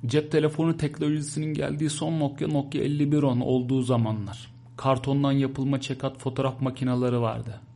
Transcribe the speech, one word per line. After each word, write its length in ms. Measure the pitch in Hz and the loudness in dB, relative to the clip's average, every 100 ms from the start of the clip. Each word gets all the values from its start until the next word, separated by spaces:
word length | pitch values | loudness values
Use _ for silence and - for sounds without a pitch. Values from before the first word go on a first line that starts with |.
| 120 | 2
Cep 260 | 143 151 | 0 2
telefonu 460 | 156 151 151 160 165 | 2 2 2 0 2
teknolojisinin 760 | 147 151 151 151 147 - 156 | -2 -2 0 0 -2 -4 -4
geldiği 360 | 151 143 147 151 | -2 -2 0 -2
son 300 | 151 156 160 | -2 -2 0
Nokia, 280 | 143 - 156 | 0 -2 -2
Nokia 340 | 147 147 147 | 0 -2 -2
elli 300 | 143 147 143 | 0 2 2
bir 120 | 151 | 4
on 160 | 143 120 | 4 2
olduğu 420 | 131 127 123 131 | 2 2 2 0
zamanlar. 720 | 123 123 113 107 98 98 - - - - | 2 2 2 0 -6 -10 -16 -20 -20 -4
Kartondan 540 | 135 131 123 139 139 | 2 2 2 2 2
yapılma 500 | 135 135 135 135 139 | 2 2 0 0 0
çekat 360 | - 127 135 - | -2 -4 -4 -4
fotoğraf 440 | - 123 135 127 | -6 -2 -2 0
makineleri 580 | 131 127 127 123 123 123 | -4 -2 -2 0 2 2
vardı. 380 | 117 117 117 - - | 0 -2 -8 -12 -16